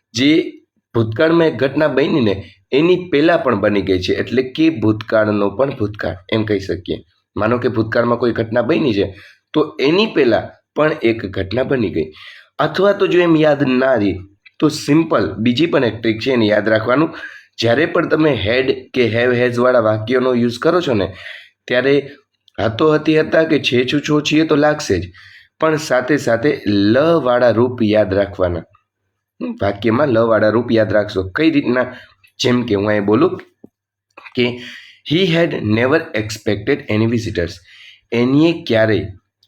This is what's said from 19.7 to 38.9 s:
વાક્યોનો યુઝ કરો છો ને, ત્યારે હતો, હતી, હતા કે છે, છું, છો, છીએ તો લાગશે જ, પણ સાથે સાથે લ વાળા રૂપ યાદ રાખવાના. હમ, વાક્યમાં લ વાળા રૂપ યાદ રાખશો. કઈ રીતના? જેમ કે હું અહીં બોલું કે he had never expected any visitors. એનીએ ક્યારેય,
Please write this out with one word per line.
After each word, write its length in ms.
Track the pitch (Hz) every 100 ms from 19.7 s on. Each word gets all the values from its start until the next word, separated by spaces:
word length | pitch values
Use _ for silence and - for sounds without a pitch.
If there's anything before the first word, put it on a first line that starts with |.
| 123
વાક્યોનો 540 | 110 107 110 127 127
યુઝ 240 | 123 120 110
કરો 220 | 151 175
છો 140 | 147
ને, 200 | 110 92 - - - - _ -
ત્યારે 440 | 123 131 143 139 - _ _ _ -
હતો, 340 | 107 - 156
હતી, 280 | 151 151 156
હતા 240 | 156 165
કે 140 | 160 147
છે, 260 | 131 123
છું, 160 | 123 147
છો, 200 | 143 147
છીએ 240 | 147 147
તો 120 | 160 151
લાગશે 420 | 151 151 - 90
જ, 140 | 92 - - - _ -
પણ 160 | 156 151
સાથે 400 | - 127 123 143
સાથે 440 | 143 123 147 - -
લ 320 | 101 101 123
વાળા 520 | 160 165 127 123 123
રૂપ 320 | 107 123 113
યાદ 320 | 107 104 101
રાખવાના. 460 | 95 98 95 90 87 - _ _ _ _ _ _ -
હમ, 140 | 247 226
વાક્યમાં 460 | 190 104 117 117 151
લ 100 | 113
વાળા 300 | 117 107 107
રૂપ 240 | 110 120
યાદ 200 | 110 104
રાખશો. 300 | 104 101 95 92
કઈ 160 | - 160
રીતના? 420 | 139 117 123 123 - - _ _ -
જેમ 220 | 127 123
કે 120 | 117
હું 140 | 101 104
અહીં 160 | 107
બોલું 360 | 101 113 175 185 - _ - _ _ _ _ - -
કે 240 | - 120 123 - - - - -
he 80 | 156
had 320 | 190 165 170 131
never 340 | 104 107 131 160
expected 800 | 160 110 107 - - 104 139 139 - 107
any 140 | 113
visitors. 420 | 117 107 92 85 - _ - - - -
એનીએ 520 | 117 123 143 165 165
ક્યારેય, 420 | - 113 110